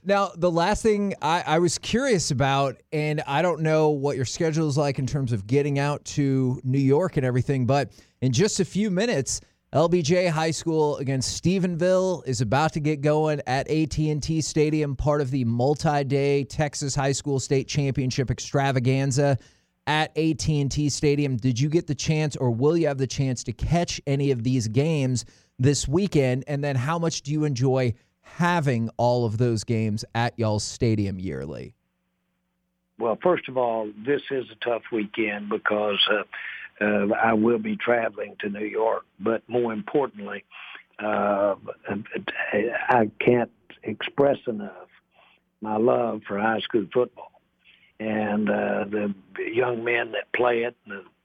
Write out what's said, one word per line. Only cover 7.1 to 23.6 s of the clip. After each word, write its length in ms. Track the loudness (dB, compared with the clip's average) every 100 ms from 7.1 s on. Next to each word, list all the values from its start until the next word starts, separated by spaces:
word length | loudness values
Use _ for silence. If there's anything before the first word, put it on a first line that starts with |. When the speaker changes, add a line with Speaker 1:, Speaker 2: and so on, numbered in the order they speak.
| 0
Speaker 1:
and 80 |
everything, 400 | 0 0 0 0
but 260 | 2 2 0 -8 _ _
in 120 | 0
just 280 | 2 2 2
a 60 | -2
few 240 | 0 0
minutes, 500 | 0 0 0 -2 -6 _ _ _
L 160 | 2 4
B 140 | 4
J 240 | 4 2 2
High 240 | 0 -2
School 480 | -2 -2 2 2 0
against 440 | -2 -2 -2 -2
Stephenville 800 | 0 2 0 0 2 2 2 -2 -4
is 160 | -4
about 320 | 0 2 2
to 60 | 0
get 200 | -2 0
going 400 | 2 2 2 -2 -2
at 200 | -4 0
A 160 | 0 0
T 240 | 0 0
and 120 | -2
T 200 | -2 -2
Stadium, 520 | 0 2 2 2 -2
part 280 | -2 0 0
of 80 | 0
the 140 | 0
multi-day 1000 | 0 2 2 2 0 0 0 0 2 0
Texas 500 | -2 -2 -2 -2 -4
High 180 | 0 0
School 280 | 0 -2 -2
State 260 | 0 0 0
Championship 640 | -2 0 0 -2 0 -2
extravaganza 1080 | -4 0 0 2 2 2 2 2 2 2 2 -4 _ _ _ -2
at 260 | 0 0 0
A 180 | 0
T 260 | 0 0 2
and 100 | 0
T 200 | 0 0
Stadium. 480 | 2 2 2 0 0
Did 200 | 0 2
you 120 | 2
get 160 | 2 0
the 80 |
chance, 420 | -4 0 0 0 0
or 140 | -2
will 260 | 2 2 4
you 120 | 2
have 100 | 0
the 80 | -4
chance 360 | -2 -2 -2
to 80 | -6
catch 480 | -6